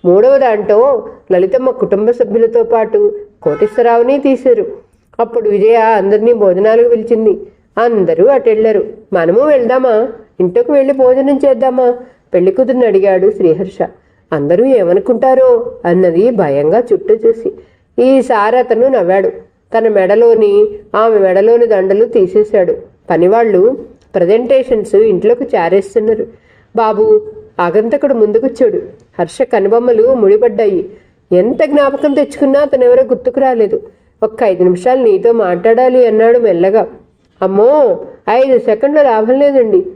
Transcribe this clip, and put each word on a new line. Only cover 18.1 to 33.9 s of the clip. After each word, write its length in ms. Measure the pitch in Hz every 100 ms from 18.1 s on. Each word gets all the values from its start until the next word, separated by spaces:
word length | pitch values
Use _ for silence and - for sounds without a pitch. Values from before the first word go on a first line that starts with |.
| 269 254 226 208 247
అతను 300 | 247 220 262
నవ్వాడు. 400 | 254 175 190 190 - - _ _ 226
తన 100 | 220
మెడలోని, 800 | 202 185 208 233 226 208 202 214 - - 202
ఆమె 220 | 226 214
మెడలోని 480 | 190 185 214 233 233
దండలు 380 | 202 190 196
తీసేశాడు. 720 | 233 226 180 214 214 214 175 - - _ -
పనివాళ్ళు 680 | 165 180 220 226 185 214 269 - - _
ప్రజెంటేషన్స్ 800 | 185 175 226 247 262 254 226 -
ఇంట్లోకి 500 | 202 220 185 202 240
చారేస్తున్నారు. 840 | 254 208 170 196 196 233 214 220 226 - _ _ _ 226
బాబు, 460 | 220 208 220 427 - - - -
ఆగంతకుడు 540 | 175 190 226 285 285
ముందుకొచ్చాడు. 680 | 240 208 220 262 - 247 180 - - _ -
హర్ష 240 | 165 -
కనుబొమ్మలు 720 | 262 214 196 233 247 226 240
ముడిపడ్డాయి. 760 | 262 196 214 240 208 214 185 - - _ _ _
ఎంత 320 | 180 214 -
జ్ఞాపకం 500 | 302 294 277 269 302
తెచ్చుకున్నా 460 | 277 285 - 269 277
అతనెవరో 420 | 285 269 247 247
గుర్తుకు 380 | 262 254 - 285
రాలేదు. 420 | 269 240 208 180 -